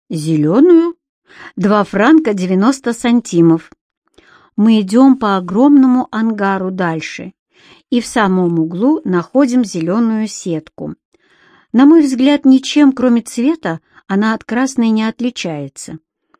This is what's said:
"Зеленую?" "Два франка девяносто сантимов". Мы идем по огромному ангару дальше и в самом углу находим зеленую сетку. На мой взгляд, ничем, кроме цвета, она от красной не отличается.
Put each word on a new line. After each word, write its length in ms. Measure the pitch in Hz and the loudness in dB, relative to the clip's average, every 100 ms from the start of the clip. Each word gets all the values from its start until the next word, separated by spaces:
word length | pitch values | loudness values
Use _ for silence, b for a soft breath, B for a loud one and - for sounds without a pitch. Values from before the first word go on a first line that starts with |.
| - | -12
"Зеленую?" 880 | 160 156 156 147 214 349 330 339 339 _ _ B B B - | -8 -2 0 2 4 6 4 2 -6 _ _ B B B -4
"Два 260 | 196 208 | 0 0
франка 500 | 196 196 233 320 311 | 0 0 4 4 2
девяносто 600 | 202 180 190 220 269 240 | -4 -2 0 0 0 -4
сантимов". 760 | 233 240 240 - 170 165 165 - _ _ _ _ b b b b - | -4 0 0 0 2 4 2 -2 _ _ _ _ b b b b 0
Мы 240 | 214 220 | 2 2
идем 380 | 190 226 269 262 | 2 2 4 4
по 180 | 214 196 | 0 -4
огромному 720 | 180 190 277 285 262 254 - | -4 0 4 4 4 0 -4
ангару 600 | 214 226 214 196 190 185 | -4 -4 -2 -4 -4 -6
дальше 640 | 185 180 160 - - 180 _ _ b b b b | -6 -6 -6 -10 -14 -18 _ _ b b b b
и 120 | 240 | -4
в 40 | - | -4
самом 540 | 240 196 185 175 170 | -2 0 0 0 0
углу 420 | 160 175 254 311 | -4 -2 -2 -2
находим 640 | 247 180 165 262 269 254 208 | -2 -4 -2 0 0 0 -2
зеленую 640 | 175 165 208 233 220 214 | -4 -4 -2 -2 -2 -6
сетку. 680 | - 185 160 - - 151 156 _ b b b b b b | -8 -8 -8 -8 -16 -14 -16 _ b b b b b b
На 120 | 226 277 | 2 4
мой 160 | 330 | 4
взгляд, 440 | 285 247 269 294 269 | 2 0 0 2 2
ничем, 480 | 262 - 294 285 | 2 2 2 2
кроме 280 | 262 247 233 | 2 0 0
цвета, 600 | 226 - 262 330 180 165 b b b | -2 -4 -4 -2 -6 -8 b b b
она 280 | 196 220 220 | -2 -2 -4
от 80 | |
красной 460 | - 226 262 254 226 | -6 -4 -4 -2 0
не 140 | 220 | 0
отличается. 960 | 220 - 247 - 180 147 139 - - 160 _ _ _ _ | -2 -4 -8 -6 -10 -10 -12 -14 -18 -18 _ _ _ _